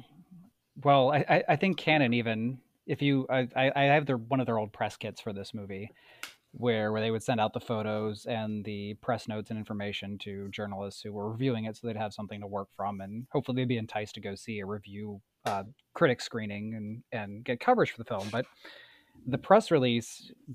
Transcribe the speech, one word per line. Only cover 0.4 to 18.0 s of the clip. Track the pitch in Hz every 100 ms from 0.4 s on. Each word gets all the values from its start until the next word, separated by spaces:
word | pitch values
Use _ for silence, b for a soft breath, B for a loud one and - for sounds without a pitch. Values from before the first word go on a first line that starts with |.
| - _ _ -
well, | 143 143 131
I, | 147 156
I, | 160 -
I | 151
think | 190 160
Cannon | - 156 127
even, | 120 117 110 117 131 - _ -
if | 139
you, | 143 139 131
I, | 131 123 131
I, | 131
I | 143
have | 139 147 143
their, | 127
one | 113 135
of | 127
their | 113
old | 107
press | - 110 -
kits | 107 95
for | -
this | 98 98
movie, | 110 101 98 107 B B B B B _
where, | 123 120 110 107
where | 107
they | 113
would | 113
send | - 117
out | 107
the | 120
photos | - 113 107 107 110 101 120
and | 113 110 107
the | 101 104 101 104
press | - 113 -
notes | 107 104
and | 110
information | 107 104 104 101 98 101
to | - 98 98
journalists | 98 104 98 101 -
who | 107
were | 104 104
reviewing | 113 135 117
it, | 110 110
so | 117
they'd | 107
have | 107
something | - 104 104
to | 101
work | 101 98 -
from, | 98 101
and | 98 107 127
hopefully | 147 127 127
they'd | 127
be | 120
enticed | 110 110 107
to | -
go | 101
see | 98 - 107
a | 95
review, | 104 101 101 107 101 - _ -
uh, | 101 98 - _
critic | - 160 120
screening | - 117 107 101 107
and, | 110 104 113 -
and | 117 101 104
get | 123 180
coverage | - 247 156
for |
the | -